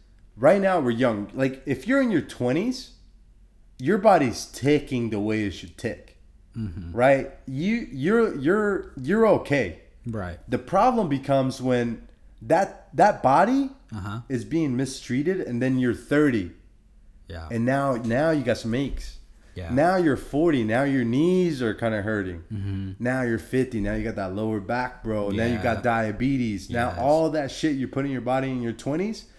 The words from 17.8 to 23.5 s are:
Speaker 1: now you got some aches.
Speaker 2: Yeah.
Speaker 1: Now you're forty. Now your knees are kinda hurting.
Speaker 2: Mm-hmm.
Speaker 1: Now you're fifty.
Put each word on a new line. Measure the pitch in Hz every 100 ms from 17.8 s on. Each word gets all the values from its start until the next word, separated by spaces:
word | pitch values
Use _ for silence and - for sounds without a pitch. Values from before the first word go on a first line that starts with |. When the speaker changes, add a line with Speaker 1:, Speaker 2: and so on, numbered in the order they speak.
| 139
Speaker 1:
now | 120 117 120 160
you | 156
got | 123 107
some | 113
aches. | 123 139 - - - - - -
Speaker 2:
Yeah. | - 85
Speaker 1:
Now | 127 170 190
you're | 165 113
forty. | - 139 170 139
Now | 107 117
your | 139 135
knees | 113 127 170 185 175 135
are | 117
kinda | 98 117 107
hurting. | 101 107 95 85 -
Speaker 2:
Mm-hmm. | 107 98 95 95 95
Speaker 1:
Now | 123 131
you're | 123 113
fifty. | -